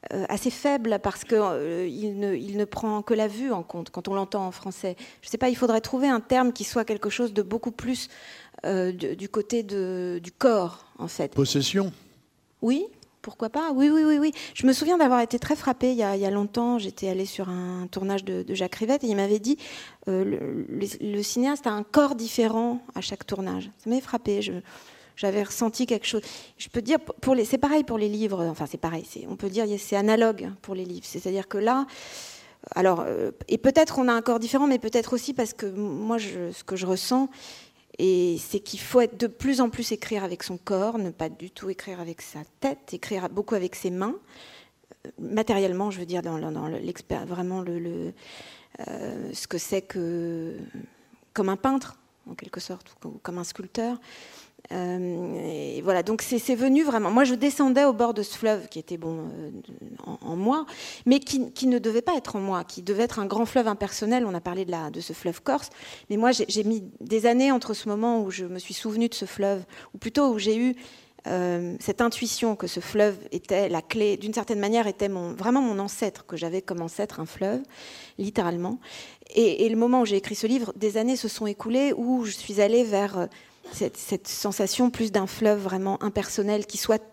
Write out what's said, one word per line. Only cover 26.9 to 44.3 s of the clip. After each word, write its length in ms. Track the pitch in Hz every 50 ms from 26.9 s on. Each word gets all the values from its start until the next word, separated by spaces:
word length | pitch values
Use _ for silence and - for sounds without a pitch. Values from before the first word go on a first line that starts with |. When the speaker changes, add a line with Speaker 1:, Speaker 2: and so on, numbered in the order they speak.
| 311 311
Speaker 1:
pour 360 | - - - - - 254 262
les, 100 | 254 214
c'est 120 | 214 - 262
pareil 280 | 254 285 294 311 294
pour 120 | - 233 220
les 120 | 214 208
livres. 340 | 208 208 220 214 196 185 170 165
Enfin, 180 | 160 - 156 147
c'est 80 | - 160
pareil. 280 | - 165 165 160 - -
C'est, 160 | - - - -
on 80 | - 190
peut 120 | - 196
dire, 160 | 185 214 226 208 208 196
c'est 160 | - - -
analogue 560 | 196 202 208 220 220 233 226 220 196 190 180 196 190
pour 140 | - - 196
les 80 | 185 185
livres. 220 | 180 180 175 -
C'est-à-dire 420 | - - 180 - 190 185 196 190 -
que 100 | - 202
là, 300 | 202 226 247 269 277 269 - - - - - - - - - - - - - _ - - -
alors, 300 | - 185 190 180 170 - -
euh, 240 | - 85 - - - - - -
et 100 | - -
peut-être 400 | - 269 269 330 311 311 - -
on 120 | 262 247
a 40 | 233
un 80 | 233
corps 180 | 226 247 240 233
différent, 280 | 220 233 - 269 285 294
mais 100 | 269 240
peut-être 360 | - 220 - 247 226 - -
aussi 200 | 240 240 - 277
parce 200 | 254 240 214 -
que 140 | - - 196
m-, 100 | 190 190
moi, 400 | 208 208 151 156 214 220 226 233
je, 340 | 214 202 185 180 175 170
ce 140 | 180 - -
que 100 | - 196
je 100 | 185 185
ressens, 440 | 180 185 185 - - 247 254 269 262 - - - - - - - - _ _ _ _ _ -
et 380 | 160 190 190 180 180 180 170 156 -
c'est 140 | - - 202
qu'il 220 | 196 - - 202
faut 180 | - - - 247
être 180 | 240 226 233 190
de 100 | 240 226
plus 340 | - - - 269 277 247
en 80 | 254 233
plus 240 | 220 - 240 - 226
écrire 320 | 208 - - 220 208 196
avec 180 | 185 180 175 -
son 140 | - 185 180
corps, 400 | _ - 202 185 190 214 233 226
ne 140 | 202 180
pas 180 | 165 _ 160 160
du 200 | 160 - 160 185
tout 200 | _ - - 190
écrire 320 | 190 185 - - 190 180
avec 200 | 175 165 165 -
sa 180 | - - - 151 151 _ _ _
tête, 340 | - 277 277 - _ - -
écrire 360 | 180 - - 214 190 180 180
beaucoup 260 | - 185 208 - 233
avec 200 | 202 185 180 -
ses 160 | - - 190
mains. 240 | 175 180 190 214 302 403 - _